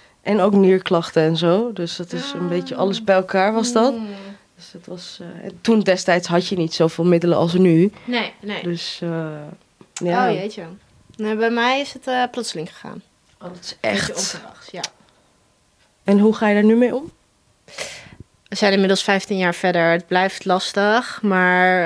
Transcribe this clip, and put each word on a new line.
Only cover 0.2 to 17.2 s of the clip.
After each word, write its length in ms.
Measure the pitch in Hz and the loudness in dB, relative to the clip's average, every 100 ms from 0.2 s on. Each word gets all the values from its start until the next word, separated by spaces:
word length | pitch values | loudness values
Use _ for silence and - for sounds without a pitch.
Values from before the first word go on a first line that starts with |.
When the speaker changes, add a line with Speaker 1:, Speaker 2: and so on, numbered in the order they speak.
Speaker 1:
En 180 | - 208 | -2 2
ook 140 | 196 | 4
nierklachten 720 | 202 190 190 - 170 - 165 | 6 6 4 2 0 0 2
en 140 | 160 165 | 2 2
zo. 360 | 170 190 240 | 2 2 0
Dus 220 | 190 170 - | -4 -8 -8
dat 180 | 170 | -10
is 200 | 170 170 | -10 -8
een 60 | 170 | -6
Speaker 2:
Ah. 80 | 175 | -4
Speaker 1:
beetje 280 | 175 175 - | -4 -4 -2
alles 280 | 196 185 | -2 0
bij 120 | 202 190 | 2 2
elkaar 380 | 190 190 196 | 2 0 2
was 180 | 220 240 | 0 0
dat. 220 | 233 233 | 2 2
Speaker 2:
Hmm. 140 | 233 214 196 196 202 _ _ | 0 -8 -12 -16 -20 _ _
Speaker 1:
Dus 160 | - | -20
het 160 | 175 - | -20 -16
was, 320 | 180 - - | -16 -16 -16
eh, 240 | 170 175 - | -16 -14 -16
en 160 | 175 | -6
toen 180 | - 220 | 0 2
destijds 480 | 196 180 - 175 175 | 2 0 2 0 2
had 200 | 170 175 | -2 0
je 100 | 185 | -2
niet 160 | 160 | -2
zoveel 320 | - 165 - 175 | 0 0 2 2
middelen 320 | 170 175 165 | 4 2 2
als 160 | 170 | 2
nu. 380 | 185 185 160 196 - - | 4 4 6 4 0 -6
Speaker 2:
Nee, 280 | 240 196 - | -4 -6 -10
nee. 240 | 202 190 | -12 -8
Speaker 1:
Dus, 360 | 175 170 - - | -6 -8 -8 -10
eh, 80 | 170 165 156 151 151 - _ _ _ | -8 -6 -8 -10 -16 -20 _ _ _
ja. 360 | - 170 180 247 | -6 -2 0 0
Speaker 2:
Oh, 60 | 185 | 0
jeetje. 280 | 208 208 165 196 _ _ _ - | -6 -12 -16 -20 _ _ _ -8
Nee, 200 | 214 214 | -4 -2
bij 140 | 226 | 0
mij 280 | 233 240 269 | 2 0 0
is 140 | 285 | -4
het, 140 | 247 269 | -10 -6
eh, 160 | 247 247 | -2 -2
plotseling 380 | 247 226 165 175 | -4 -8 -8 -12
gegaan. 280 | - - - - _ _ _ | -14 -18 -18 -20 _ _ _
Speaker 1:
Oh, 60 | 180 | -20
dat 120 | 180 | -18
is 140 | - - | -18 -8
Speaker 2:
Beetje 180 | - - | -4 -4
Speaker 1:
echt 180 | - 175 | -4 -6
Speaker 2:
onverwachts, 520 | - 165 - - - | -8 -10 -16 -20 -18
ja. 100 | 180 - _ _ _ _ _ _ _ _ _ _ _ | -12 -12 _ _ _ _ _ _ _ _ _ _ _
Speaker 1:
En 160 | - 202 | 2 4
hoe 160 | 214 214 | 4 2
ga 120 | 214 | 2
je 60 | |
daar 100 | 208 | 4
nu 120 | 214 226 | 4 4
mee 200 | 247 254 | 4 0
om? 160 | 330 - | -8 -16